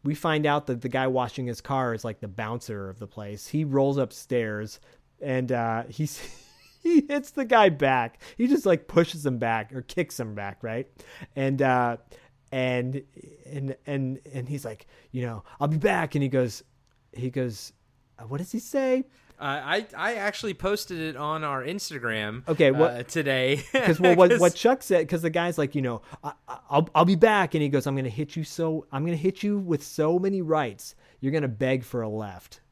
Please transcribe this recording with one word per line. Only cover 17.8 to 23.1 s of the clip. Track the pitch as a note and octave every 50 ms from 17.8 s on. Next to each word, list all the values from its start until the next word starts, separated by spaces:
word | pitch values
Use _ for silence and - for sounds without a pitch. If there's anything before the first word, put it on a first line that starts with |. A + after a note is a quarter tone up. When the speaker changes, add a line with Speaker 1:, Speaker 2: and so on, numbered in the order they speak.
| _ _ _ _ _ _ _
Speaker 1:
uh, | - A2+
what | A2+ C3+ C#3+
does | F#3 - -
he | A3+
say? | - - - C4+ C4 C4 B3+ C4 C4 - _ _ _ _ - -
Speaker 2:
Uh, | - C#3 C#3 D3 C3
I, | C#3+ E3 G#3 G#3+ G#3+ -
I | - F3+ G#3+ A#3+
actually | G#3+ G3 G#3 G3 - - G#3 E3+
posted | - - F#3+ G#3 G3+ - - F#3 E3
it | D#3+ D#3+ D3
on | B2+ D3 D3+ D#3 D#3 D#3
our | D3 C#3 C3 B2
Instagram, | C#3+ F#3 G3+ - - D#3 C3+ A#2 A#2 A2 A2 G#2+ G#2 A2 B2 -
Speaker 1:
Okay, | - D#3 D3+ D#3 C3+
what | C3+ D3 D#3 -
Speaker 2:
uh, | B2 A#2+ A#2+
today. | -